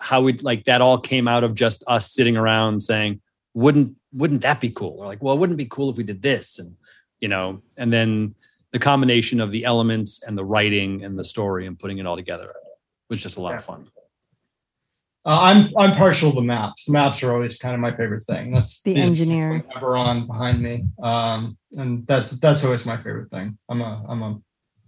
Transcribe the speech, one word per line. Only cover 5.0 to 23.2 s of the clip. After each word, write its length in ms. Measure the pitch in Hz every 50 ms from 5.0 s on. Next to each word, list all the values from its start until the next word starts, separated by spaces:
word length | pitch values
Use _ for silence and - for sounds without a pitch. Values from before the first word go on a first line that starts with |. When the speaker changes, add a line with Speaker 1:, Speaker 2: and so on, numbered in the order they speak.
| 101
Speaker 1:
like, 160 | 98 101 107
"Well, 120 | 135 135 135
it 40 | 147
wouldn't 180 | 185 185 170
be 80 | 147 135
cool 240 | 113 - 139 139 135
if 60 | 113
we 80 | 117 110
did 160 | 101 101 95
this." 380 | 113 139 131 110 - - - -
And, 180 | 90 85 87 _ _ _ _ _ _ _ _ _
you 80 | 117 104
know, 340 | 98 95 92 95 95 98 _ _ _ 139
and 120 | 123 117
then 420 | 117 113 113 113 110 107 107 104 - _ _ _ _ _ _ _
the 80 | - 120
combination 600 | - 143 139 135 135 127 120 117 110 - 131 117
of 100 | 110 101
the 140 | 104 113 113
elements 580 | 123 120 117 113 113 113 110 104 - - -
and 140 | - 117 104
the 80 | 98 95
writing 580 | 98 107 107 104 104 104 101 98 98 98 98 98
and 140 | 98 98 95
the 60 | 90
story 420 | - - 113 104 101 95 92 92
and 100 | 95 87 87
putting 180 | - 98 98 95
it 80 | 95
all 100 | 87 85
together 360 | 90 87 92 87 85 50 50 - - - - - _ _ _ _ _ _ _
was 120 | 117 -
just 140 | - 95 -
a 40 | -
lot 140 | 90 90 -
of 80 | 117
Speaker 2:
Yeah. 40 | -
Speaker 1:
fun. 220 | - - - - _ _ - _ _ _ _ _ _ _ _ _ _ _ _ _ _ _ _ _ _ _ _ _ _ _ _ _
Speaker 2:
Uh, 120 | 147 156 165
I'm, 280 | 180 185 208 208 202 - - 220
I'm 180 | 196 190 -
partial 340 | - 190 185 - - 165 151
to 60 | 131
the 60 | 127
maps. 420 | 120 120 120 113 107 - - - -
The 80 | -
maps 300 | 147 147 143 139 - -
are 100 | 131 123
always 240 | 120 120 120 113 117
kind 180 | - - 123 123
of 60 | 120
my 100 | 120 117
favorite 320 | - - 117 107 104 110 -
thing. 260 | - 101 - - 120
That's 300 | 127 131 - - - -
Speaker 3:
The 100 | - 202 185
Speaker 2:
these 120 | - -
Speaker 3:
engineer. 580 | 175 170 160 165 165 165 160 160 156 160 160 - - -
Speaker 2:
Eberron 520 | - 135 127 127 127 123 123 120 117 117
behind 360 | 117 113 113 123 123 120 120
me. 220 | 120 120 120 117 - - - -
Um, 540 | 117 117 117 117 117 113 113 110 113 110 110 - _ _ - 147
and 280 | 131 127 120 120 117
that's, 260 | - 139 131 110 -
that's 300 | 131 123 - 156 143 147
always 220 | 143 127 123 113 -
my 140 | 120 113 110
favorite 320 | - 110 107 107